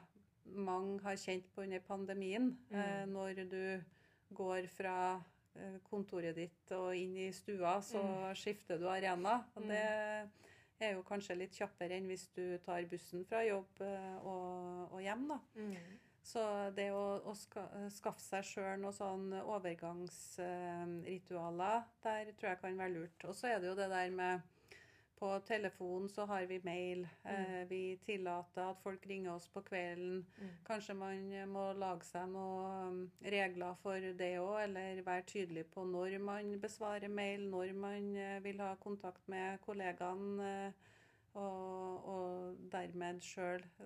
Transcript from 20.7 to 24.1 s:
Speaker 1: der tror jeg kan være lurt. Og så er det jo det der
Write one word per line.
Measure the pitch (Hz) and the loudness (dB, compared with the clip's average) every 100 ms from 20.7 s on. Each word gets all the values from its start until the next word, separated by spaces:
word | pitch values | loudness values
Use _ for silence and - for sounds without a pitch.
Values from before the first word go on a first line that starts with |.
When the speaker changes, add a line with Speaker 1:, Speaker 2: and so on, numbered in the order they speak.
| 175 175 170 165 185 - 180 170 170 190 226 233 - | -2 -2 -2 -4 -6 -4 -2 0 2 4 4 2 -4
Speaker 1:
der | 220 214 214 208 | -2 0 -2 -2
tror | 208 | -2
jeg | 185 | 0
kan | 190 190 | 0 0
være | 185 | 0
lurt. | 170 170 - 175 | 0 -4 -6 -8
Og | 196 | -2
så | 247 | 2
er | 214 | 4
det | 180 | 2
jo | 190 | 2
det | 196 | 2
der | 185 180 | 4 2